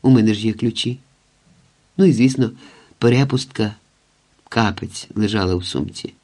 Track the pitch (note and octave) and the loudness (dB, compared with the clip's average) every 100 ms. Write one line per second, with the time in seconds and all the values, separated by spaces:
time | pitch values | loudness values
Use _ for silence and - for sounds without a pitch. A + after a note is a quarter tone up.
0 | C3+ B2 A2 G#2 A2 G#2+ A#2+ A2 A#2 B2+ | 4 4 4 0 -4 -2 -4 -4 -8 -8
1 | _ _ _ _ _ _ _ _ _ - | _ _ _ _ _ _ _ _ _ 2
2 | F#3+ A2+ C3 C3 A#2 - - - _ _ | 4 4 2 2 -4 -4 -20 -20 _ _
3 | A#2 A#2+ C#3 C3 - - G#2+ G#2+ _ _ | 2 2 2 -2 -6 -4 -6 -6 _ _
4 | _ _ _ _ _ A2+ A2 F#2+ F#2 - | _ _ _ _ _ -2 -2 -2 -12 -14
5 | - - G#2 G#2+ F#2 F2+ F2+ - D2 - | -12 -4 -2 0 -2 -2 -4 -6 -6 -10
6 | - _ | -16 _